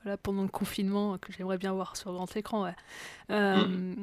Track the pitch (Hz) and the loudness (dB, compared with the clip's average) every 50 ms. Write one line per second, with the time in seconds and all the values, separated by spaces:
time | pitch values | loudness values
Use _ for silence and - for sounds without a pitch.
0 | - 202 202 196 - 202 196 196 190 190 - - 202 - - - 196 190 202 202 | -6 -6 -6 -4 -2 0 0 2 0 0 0 -2 -2 -2 0 0 0 2 2 2
1 | 208 208 220 214 - - 185 - 185 185 190 180 190 190 190 190 180 - - - | 2 2 0 -2 -6 -10 -10 -6 -4 -2 -2 0 0 0 0 -2 -2 -4 -6 -8
2 | - 196 180 180 185 180 - 220 208 - 226 214 190 175 180 - - - - - | -6 -6 -6 -4 -4 -4 -4 -4 -4 -2 0 0 0 0 -4 -8 -14 -16 -14 -14
3 | - - - - - - 202 208 202 196 190 190 - 185 185 185 185 185 180 - | -14 -14 -14 -14 -6 0 2 4 6 6 8 6 6 6 2 0 -2 -4 -4 -6